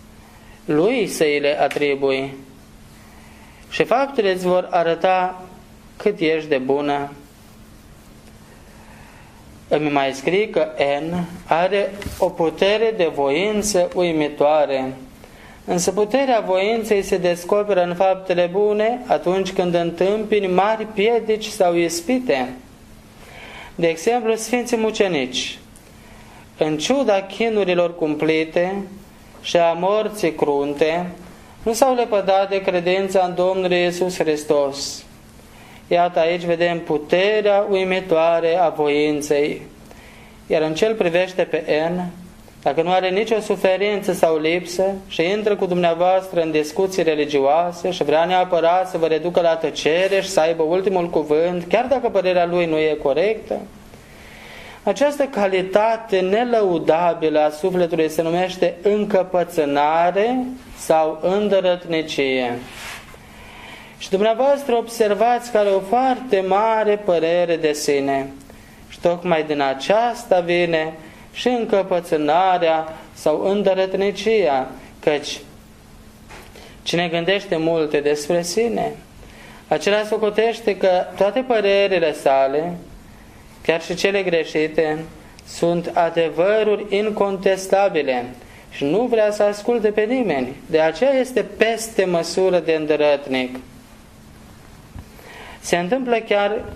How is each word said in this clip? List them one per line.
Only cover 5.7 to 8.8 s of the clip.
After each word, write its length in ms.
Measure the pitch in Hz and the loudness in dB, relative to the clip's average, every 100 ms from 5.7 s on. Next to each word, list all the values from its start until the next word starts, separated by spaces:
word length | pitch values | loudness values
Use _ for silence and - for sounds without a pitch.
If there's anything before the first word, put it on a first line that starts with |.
| - - - | -20 -20 -6
cât 220 | 208 202 | -4 -2
ești 300 | 156 160 151 | -2 -2 -2
de 100 | 135 | -2
bună." 540 | 131 139 147 143 143 - - - - - - - - - - - - - - - - - | 0 -2 -2 -4 -6 -12 -20 -20 -20 -20 -20 -20 -20 -20 -20 -20 -20 -20 -20 -20 -20 -20